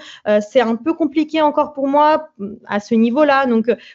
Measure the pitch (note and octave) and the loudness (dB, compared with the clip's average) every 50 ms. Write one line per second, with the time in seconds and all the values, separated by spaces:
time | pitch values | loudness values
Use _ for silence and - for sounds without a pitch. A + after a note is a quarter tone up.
0 | - - - - - G#3 G#3 G#3 G#3 - - C4 A#3 A3+ A#3 A3+ A#3 D#4+ E4 - | -8 -16 -20 -8 -4 0 0 0 0 0 0 0 2 0 -2 -4 -2 -4 -2 -2
1 | E4 C#4 - D#4+ D4+ D4+ D#4 D#4+ D4+ D4 D4 D4+ C#4+ C#4+ D4 C#4 C4+ C#4 C#4 D4 | -2 -2 -2 -2 -2 -2 0 0 0 0 0 0 -2 -4 -4 -6 -4 -2 0 2
2 | D4+ D4+ D#4 D4+ D#4 - _ - G3+ G3 G#3+ - - - G3+ G#3 - - A#3 A3 | 2 2 2 0 -2 -8 _ -12 -12 -12 -12 -14 -10 -6 -6 -6 -4 0 0 2
3 | A3+ A#3+ A#3 D4 D#4 C#4+ C4+ C4+ C#4 B3+ A#3 A3+ A3 A#3+ G#3+ - - - - | 2 2 2 2 2 4 2 2 2 0 0 0 0 -2 -4 -4 -6 -16 -20